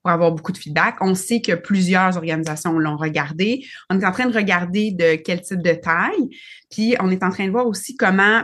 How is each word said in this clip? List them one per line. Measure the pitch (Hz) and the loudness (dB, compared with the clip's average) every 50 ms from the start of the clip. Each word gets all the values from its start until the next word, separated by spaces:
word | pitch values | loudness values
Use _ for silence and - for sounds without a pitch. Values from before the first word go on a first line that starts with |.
| _ | _
pour | 175 | 0
avoir | 170 165 175 170 165 | 2 4 4 2 2
beaucoup | 156 - - | 0 -4 -6
de | 180 - | -8 -8
feedback. | - 151 151 160 160 - 233 - | -10 -4 0 0 2 2 0 0
On | 190 190 190 | 0 0 0
sait | 185 - - 233 233 | 0 0 0 -2 0
que | 233 - 185 | 0 0 -2
plusieurs | 170 - - 202 190 185 180 185 185 190 185 180 175 | -2 0 0 0 2 2 4 4 4 4 2 0 -2
organisations | 160 165 160 156 160 156 151 156 - 175 165 160 | -2 -4 -2 -2 -2 -4 -6 -4 -2 -2 0 0
l'ont | 156 156 151 147 | 0 0 -2 -2
regardé. | 156 156 151 151 143 143 156 160 190 214 247 269 - - - - - - | -4 -2 -2 -2 -4 -4 -2 -2 -2 0 -2 -2 -6 -12 -18 -20 -6 -2
On | 185 196 | -2 0
est | 190 | 0
en | 190 | 0
train | 185 196 247 | 0 0 -2
de | 254 226 | 0 0
regarder | 226 208 196 185 175 180 175 180 208 214 214 | 0 0 2 0 0 0 -2 -2 -2 -2 -2
de | 190 175 170 165 160 | 0 2 2 2 2
quel | 156 160 - 180 175 | 2 0 -4 -4 -4
type | 180 - 196 180 | -4 -6 -6 -2
de | 165 180 | 0 0
taille. | 165 165 - 165 165 170 196 262 415 403 269 - - - - - - - _ _ | 0 0 0 0 0 0 0 0 0 -2 -2 -4 -6 -12 -20 -20 -20 -20 _ _
Puis, | - - 214 226 240 - | -4 -2 0 0 2 2
on | 190 185 | 2 0
est | 185 185 190 | 0 2 0
en | 180 | -2
train | 190 - 202 | -2 -2 -4
de | 196 | -2
voir | 190 240 254 | 0 0 0
aussi | 240 208 190 - - - | -2 -2 -4 -8 -10 -4
comment, | - 240 190 190 190 196 208 220 226 | 0 2 2 4 4 4 4 4 4